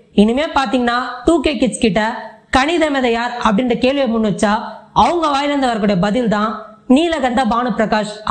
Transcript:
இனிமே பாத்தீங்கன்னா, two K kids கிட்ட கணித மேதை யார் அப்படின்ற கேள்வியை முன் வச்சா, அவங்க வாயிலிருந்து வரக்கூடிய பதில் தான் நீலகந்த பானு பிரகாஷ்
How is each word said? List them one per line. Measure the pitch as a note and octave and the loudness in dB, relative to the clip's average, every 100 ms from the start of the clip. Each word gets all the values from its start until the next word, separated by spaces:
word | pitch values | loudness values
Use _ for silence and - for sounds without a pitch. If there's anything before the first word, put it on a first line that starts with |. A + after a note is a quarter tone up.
| _ - | _ 4
இனிமே | G#3+ B3+ D#4+ C#4+ | 4 2 0 -2
பாத்தீங்கன்னா, | C4 B3+ A#3+ A#3+ B3+ - - | 0 0 0 -2 -4 -2 2
two | E4 | 2
K | D#4 B3 | 2 0
kids | B3 - | -2 0
கிட்ட | A3+ F#3 G#3+ B3+ - - - | 0 0 -2 -4 -12 -18 -2
கணித | C4+ D4 F4 D#4 | 0 2 0 0
மேதை | C#4 B3 A3+ | 0 0 -2
யார் | A#3+ - A3 | -4 -2 0
அப்படின்ற | G#3 B3+ A#3+ | 2 0 0
கேள்வியை | B3+ C#4+ B3+ | 0 0 0
முன் | A3+ A3 | 0 0
வச்சா, | - G#3 G#3+ - - - - | 0 0 0 -4 -14 -4 0
அவங்க | A#3 E4+ D#4 | 2 2 0
வாயிலிருந்து | C#4 C#4+ C#4+ C4 | 0 0 0 0
வரக்கூடிய | A3 G3+ F#3+ | 0 0 0
பதில் | G3+ A#3 A#3 | 0 0 0
தான் | G#3 G#3+ - - - - C4 | 0 -2 -6 -14 -8 2 2
நீலகந்த | E4+ D#4+ B3+ B3 A#3 | 2 0 -2 0 0
பானு | A#3 B3 - | 0 -2 -2
பிரகாஷ் | G#3 G#3+ G#3 - - | 0 0 -4 -6 -2